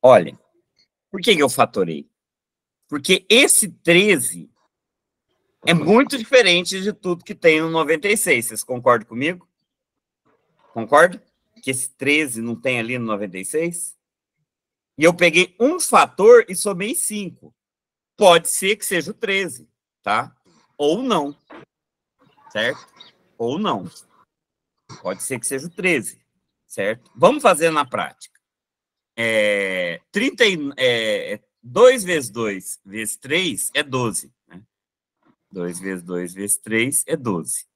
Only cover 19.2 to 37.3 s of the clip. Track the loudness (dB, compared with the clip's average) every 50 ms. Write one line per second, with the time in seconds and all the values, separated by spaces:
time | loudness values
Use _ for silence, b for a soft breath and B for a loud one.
19.2 | -6 -4 -4 -4 -4 -6 -8 -14 -20 _ _ _ _ _ _ _ _ -2 -2 -2
20.2 | -2 -6 _ _ _ _ _ _ _ _ _ _ 0 0 0 0 0 -2 -2 -2
21.2 | -2 -4 -10 _ _ _ -20 -20 -20 _ _ _ _ _ _ _ _ _ _ _
22.2 | _ _ _ _ _ -10 _ -4 -4 -4 -6 -8 -12 _ _ _ -20 -20 _ _
23.2 | _ _ _ _ -6 -4 -4 -4 -2 -4 -4 -4 -6 -12 -18 -20 -20 _ _ _
24.2 | _ _ _ _ _ _ _ _ _ _ _ _ _ _ -20 -12 -8 -8 -8 -8
25.2 | -8 -8 -8 -8 -8 -6 -8 -8 -8 -10 _ -6 -2 -2 -2 -2 -2 -6 -14 _
26.2 | _ _ _ _ _ _ _ _ _ _ -8 -6 -4 -4 -4 -6 _ _ _ 4
27.2 | 4 4 4 6 4 2 2 4 2 0 2 0 -2 -2 -4 -8 -8 -8 -10 _
28.2 | -20 -20 _ _ _ _ _ _ _ _ _ _ _ _ _ _ _ _ _ -6
29.2 | -4 0 2 2 2 2 0 0 -2 -4 -4 -4 -4 -6 -6 -10 _ _ _ -2
30.2 | -2 -2 0 0 0 0 0 -2 -6 -8 -6 -2 0 0 0 0 -2 -2 -2 -4
31.2 | -4 -8 -10 -12 _ _ _ _ _ -8 2 6 6 6 6 4 -2 -2 -2 -2
32.2 | -4 -6 -8 -6 -4 -4 -4 -6 -10 -14 -16 -16 _ -14 -10 -10 -8 -8 -10 -12
33.2 | -8 -4 -4 -2 -2 -2 -6 -6 -8 -6 _ -6 -6 -4 -4 -4 -4 -4 -4 -6
34.2 | -12 -14 _ _ _ _ -20 -20 -20 _ _ _ _ _ _ _ _ _ _ _
35.2 | _ _ _ _ _ _ -12 -10 -8 -8 -8 -10 -10 -10 -10 -10 -10 -8 -8 -8
36.2 | -8 -8 -10 -10 -6 -6 -6 -8 _ -4 -2 -2 0 0 -2 -4 -4 -4 -6 -6
37.2 | -4 -4